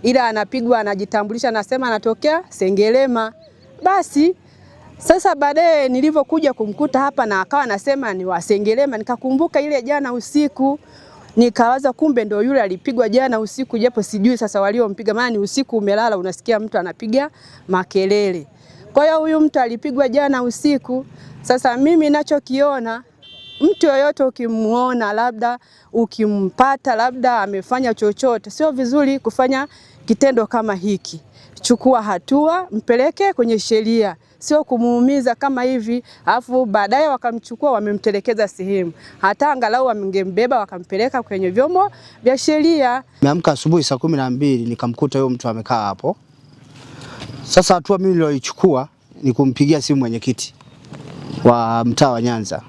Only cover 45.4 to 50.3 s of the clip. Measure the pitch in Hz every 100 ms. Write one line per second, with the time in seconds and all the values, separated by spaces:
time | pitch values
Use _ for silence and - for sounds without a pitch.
45.4 | 123 113 107 120 104 95 139 190 _ _
46.4 | _ - - - - - - - - -
47.4 | - - 185 180 143 196 190 180 156 139
48.4 | - - 190 131 143 _ _ - 135 120
49.4 | 135 120 143 151 - 139 127 113 131